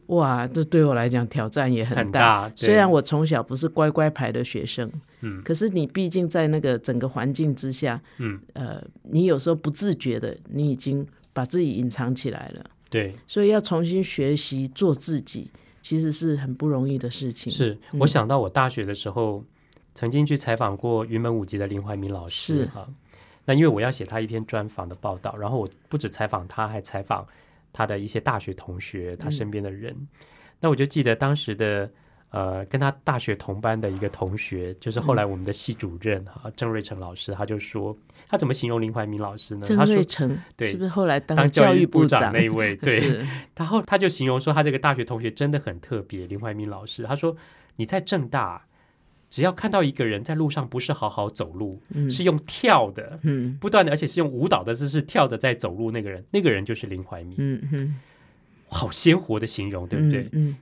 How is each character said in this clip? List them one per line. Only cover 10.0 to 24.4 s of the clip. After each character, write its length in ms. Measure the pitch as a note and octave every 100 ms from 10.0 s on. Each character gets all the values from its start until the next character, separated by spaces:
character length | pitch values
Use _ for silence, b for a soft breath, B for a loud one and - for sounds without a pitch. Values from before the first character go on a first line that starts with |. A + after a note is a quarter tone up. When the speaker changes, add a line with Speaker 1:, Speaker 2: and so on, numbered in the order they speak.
| C3 A2
Speaker 1:
的， 160 | A2 - -
你 200 | C#3 D3
已 60 | C3
经 280 | C#3 C#3 C#3+ b b
把 120 | -
自 140 | B2+ F3+
己 140 | D#3+
隐 180 | G#2 B2
藏 240 | A#2 B2
起 160 | B2+ C3
来 180 | - -
了。 140 | G1+ - _ _
Speaker 2:
对。 240 | A2+ G2+ G2 -
Speaker 1:
所 160 | G3+
以 60 | G3+
要 100 | G#3+
重 240 | G#3 E3
新 220 | E3+ F#3
学 320 | F#3 - C3+ D3
习 320 | - C3+ C3
做 260 | - F#3+
自 240 | C3+ - D3
己， 320 | - A#2+ - b b b
其 180 | - D#3+
实 140 | D#3+
是 240 | D3+ D#3+ C#3+
很 180 | C3+
不 140 | B2+ D3+
容 180 | C3+ C3+
易 120 | C3+
的 100 | B2
事 240 | - C3
情。 180 | A2+ A#2+
Speaker 2:
是， 220 | - A#2+ G#2 B
Speaker 1:
嗯。 80 | D3
Speaker 2:
我 60 | C3+
想 220 | B2+ A2
到 100 | C#3
我 120 | G2
大 180 | C#3 B2+
学 160 | B2
的 100 | G2+
时 140 | G2+ G#2
候， 340 | G2 A2 G2+ A#2 b b b b
曾 160 | - A#2
经 160 | C#3+ D3
去 100 | C#3+
采 180 | -
访 220 | A2+ A2 G2
过 300 | A#2+ A2+ A2+
云 120 | A2+
门 160 | A#2+
舞 80 | A2+
集 140 | F#2+ G2+
的 100 | G2+
林 160 | G2
怀 140 | G2+ G2+
民 160 | G2
老 160 | F#2+ F2
师 360 | - - D3+
Speaker 1:
是。 20 | A#2+
Speaker 2:
哈。 200 | G#2 G2 C#3 b b b b -
那 80 |
因 80 | C#3
为 40 | D#3+
我 140 | G#2
要 100 | A#2+
写 140 | B2+
他 160 | F#2+ A2+
一 60 | A2
篇 180 | A2